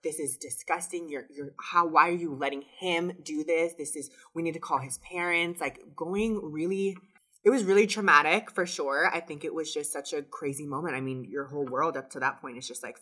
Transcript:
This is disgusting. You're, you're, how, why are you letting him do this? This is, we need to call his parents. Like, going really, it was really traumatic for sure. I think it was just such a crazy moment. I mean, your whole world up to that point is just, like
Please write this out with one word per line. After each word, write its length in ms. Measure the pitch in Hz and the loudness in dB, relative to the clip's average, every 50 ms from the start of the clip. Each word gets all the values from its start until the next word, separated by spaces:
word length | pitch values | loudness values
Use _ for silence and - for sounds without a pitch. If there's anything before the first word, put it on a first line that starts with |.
| _ | _
This 160 | 165 147 - | -6 -4 -4
is 180 | 151 135 - | -4 -6 -6
disgusting. 720 | - - 139 - - - - 165 175 175 - - 175 170 160 | -8 -8 -8 -8 -8 -2 -2 -2 -2 -2 -6 -6 -6 -6 -6
You're, 160 | 147 135 120 _ | -8 -8 -8 _
you're, 220 | - 143 143 139 - - | -12 -12 -10 -10 -10 -12
how, 280 | - - - 175 170 | -10 0 2 4 4
why 220 | 165 156 156 151 170 | 6 6 6 6 6
are 40 | 175 | 4
you 200 | 175 170 165 143 | 0 0 -4 -4
letting 300 | 135 143 139 139 139 139 - - - | -2 -2 -2 -2 -4 -8 -12 -14 -4
him 320 | 185 185 175 165 175 180 175 - 151 | -2 0 2 2 0 -2 -4 -6 -8
do 200 | - 151 151 156 | -6 -4 0 2
this? 300 | 156 165 160 165 170 165 | 4 4 4 4 2 0
This 220 | - 151 143 - | -4 -6 -6 -6
is, 140 | 156 135 - - - - - _ | -6 -8 -10 -12 -18 -20 -8 _
we 80 | 165 | -2
need 120 | 165 165 156 | -2 -2 -2
to 60 | 160 | -4
call 200 | - - 156 135 | -2 0 0 0
his 180 | 131 135 - - | 0 -2 -8 -10
parents. 640 | - - 180 175 175 175 175 170 170 170 175 - | -10 -8 -4 -2 0 2 2 2 2 0 -2 -2
Like, 340 | 170 143 131 - - - 147 | -4 -6 -6 -8 -20 -18 -8
going 440 | - 160 165 185 202 214 226 220 208 | -8 -6 -2 0 0 0 0 0 -2
really, 560 | 165 156 151 156 160 180 190 190 196 196 190 185 - _ _ _ _ _ _ _ _ | -4 -6 -4 -4 -2 -2 0 0 0 -2 -2 -4 -14 _ _ _ _ _ _ _ _
it 60 | 202 | 4
was 140 | 254 269 214 | 6 6 4
really 240 | 180 196 202 208 | 4 6 6 6
traumatic 640 | 202 - 220 202 190 156 147 147 156 170 214 220 - | 4 2 0 4 8 8 8 8 6 2 2 0 -2
for 140 | - - 180 | -4 -2 -2
sure. 440 | 175 - - 151 139 135 143 165 190 - | -2 -2 -2 -2 0 2 2 2 2 2
I 60 | 170 | 0
think 240 | 165 - 156 147 151 | -6 -6 -12 -8 -6
it 100 | 156 - | -6 -4
was 200 | 160 160 156 - | -4 -6 -4 -6
just 180 | 156 147 - | -6 -6 -4
such 220 | - 147 139 - - | -6 -6 -6 -6 -6
a 80 | 147 | -6
crazy 440 | 147 - - - - 143 139 139 151 | -6 -8 -12 -6 -4 -4 -4 -4 -6
moment. 300 | 147 139 139 160 175 139 | -6 -6 -4 -4 -4 -4
I 60 | 131 | -2
mean, 240 | 131 131 131 127 123 | -2 -4 -4 -6 -8
your 200 | - 131 143 139 | -8 -6 -8 -6
whole 200 | 135 147 147 143 | -6 -2 -2 -2
world 320 | 127 123 127 151 165 160 | 0 2 2 2 2 2
up 120 | 135 135 - | -2 -6 -6
to 80 | - 143 | -6 0
that 200 | 131 135 135 - | 0 0 0 -2
point 160 | - 135 120 | -12 -12 -12
is 100 | 120 127 | -10 -10
just, 160 | - 123 - - | -10 -10 -8 -10
like 140 | 117 120 - | -10 -12 -12